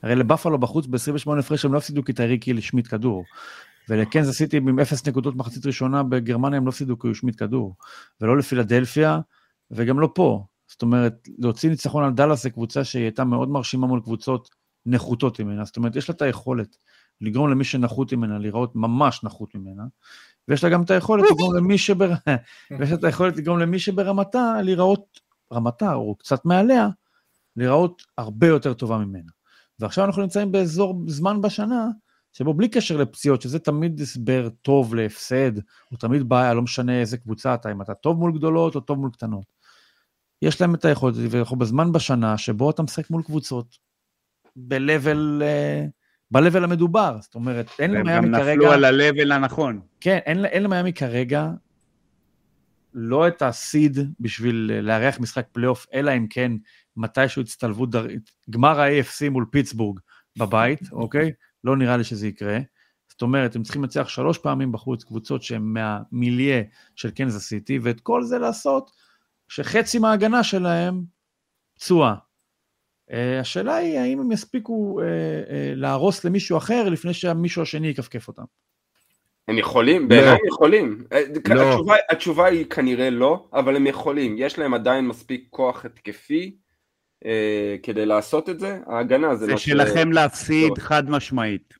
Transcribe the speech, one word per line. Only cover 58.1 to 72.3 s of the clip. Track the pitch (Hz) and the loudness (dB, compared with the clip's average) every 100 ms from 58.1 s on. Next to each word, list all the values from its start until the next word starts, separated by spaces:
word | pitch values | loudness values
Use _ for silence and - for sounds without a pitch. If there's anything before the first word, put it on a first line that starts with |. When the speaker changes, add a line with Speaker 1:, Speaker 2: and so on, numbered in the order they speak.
| 107 107 _ - | -10 -14 _ -8
Speaker 1:
גמר | 113 139 151 | 2 4 4
ה-A | 143 143 | 4 2
F | 131 | 0
C | - 147 | -4 -2
מול | 131 113 | -2 0
פיטסבורג | 143 135 113 107 98 _ _ _ - | 0 0 -2 -4 -6 _ _ _ -6
בבית, | 110 110 117 151 - | 0 2 2 0 -8
<laughs> | |
אוקיי? | - 117 143 160 151 _ _ | -8 -4 -2 -2 -4 _ _
לא | 120 135 | -2 0
נראה | 127 123 | 2 0
לי | |
שזה | 113 107 107 | -2 -4 -6
יקרה. | 101 104 107 135 _ _ _ _ | -6 -6 -4 -6 _ _ _ _
זאת | _ | _
אומרת, | 120 135 123 113 | -2 0 0 -4
הם | |
צריכים | 110 143 | -8 -6
לנצח | 135 - 131 | -6 -4 -6
שלוש | - 135 165 | -2 -2 -2
פעמים | 151 135 131 | -2 -2 -4
בחוץ, | 110 - 120 | -6 -6 -8
קבוצות | - 110 110 131 | -8 -12 -6 -8
שהן | - 117 | -6 -6
מהמיליה | 110 110 110 104 - 120 123 123 135 131 107 _ _ - | -4 -4 -4 -6 -8 -4 -2 0 0 0 -2 _ _ -12
של | 117 | -10
קנזס | - 135 104 - | -6 -6 -6 -8
סיטי, | 107 104 139 | -10 -6 -4
ואת | 117 113 | -2 -4
כל | - 240 | -2 -2
זה | 240 247 | -2 -4
לעשות, | 233 220 285 269 269 _ _ _ _ _ _ | -4 -4 -2 -2 -2 _ _ _ _ _ _
שחצי | - 147 208 233 240 | -10 -2 -2 0 0
מההגנה | 220 214 214 240 | 2 2 2 2
שלהם | 220 190 180 170 175 185 175 _ _ _ _ _ _ | 0 0 0 0 -2 -4 -8 _ _ _ _ _ _
פצועה. | _ - 175 135 101 _ | _ 2 4 4 2 _